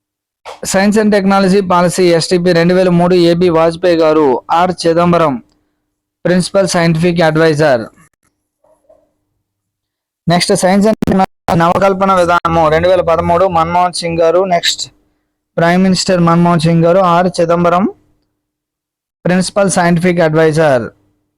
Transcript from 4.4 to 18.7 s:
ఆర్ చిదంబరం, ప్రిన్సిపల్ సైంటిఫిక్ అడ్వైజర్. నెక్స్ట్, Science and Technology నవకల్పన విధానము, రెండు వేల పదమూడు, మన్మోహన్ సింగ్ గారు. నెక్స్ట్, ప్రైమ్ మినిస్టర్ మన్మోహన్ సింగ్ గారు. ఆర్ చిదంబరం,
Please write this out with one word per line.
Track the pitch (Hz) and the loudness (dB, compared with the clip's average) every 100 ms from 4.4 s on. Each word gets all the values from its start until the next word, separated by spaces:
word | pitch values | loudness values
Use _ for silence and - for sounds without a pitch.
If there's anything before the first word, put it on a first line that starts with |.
| - | -2
ఆర్ | 165 185 175 | -2 -2 -2
చిదంబరం, | 170 165 175 170 160 123 - _ _ _ _ _ _ _ | -2 0 0 0 0 -4 -12 _ _ _ _ _ _ _
ప్రిన్సిపల్ | 170 180 175 196 185 | -2 -2 0 -2 -2
సైంటిఫిక్ | 180 170 160 175 170 | 0 0 0 0 0
అడ్వైజర్. | 160 156 165 147 156 123 107 - _ _ _ _ _ _ _ 622 _ _ _ _ _ _ _ _ _ _ _ _ _ _ - | 0 2 0 2 0 0 -4 -16 _ _ _ _ _ _ _ _ _ _ _ _ _ _ _ _ _ _ _ _ _ _ -4
నెక్స్ట్, | 175 - | -2 -2
Science | 190 180 196 208 | -2 0 0 0
and | 220 | -2
Technology | - 190 190 _ - | -2 -2 -2 _ -6
నవకల్పన | 165 170 185 196 190 196 | -2 0 0 0 0 0
విధానము, | 190 175 175 165 165 156 | 0 0 0 0 0 0
రెండు | 156 175 | 2 2
వేల | 185 170 | 0 0
పదమూడు, | 165 170 170 190 170 | -2 0 0 0 0
మన్మోహన్ | 160 180 180 | 0 0 -2
సింగ్ | - 170 165 | -4 -6 0
గారు. | 165 175 | 0 2
నెక్స్ట్, | 196 170 - - - _ _ _ _ _ _ - | 0 -2 -2 -6 -10 _ _ _ _ _ _ -4
ప్రైమ్ | 165 180 | 0 2
మినిస్టర్ | 190 180 - 180 170 | 0 0 -2 0 2
మన్మోహన్ | 170 175 170 | 2 2 0
సింగ్ | 160 165 165 | 0 2 2
గారు. | 185 180 | 2 2
ఆర్ | 170 185 - | 0 0 -2
చిదంబరం, | 165 170 175 175 240 - _ _ _ _ _ _ _ | -2 0 0 0 -2 -6 _ _ _ _ _ _ _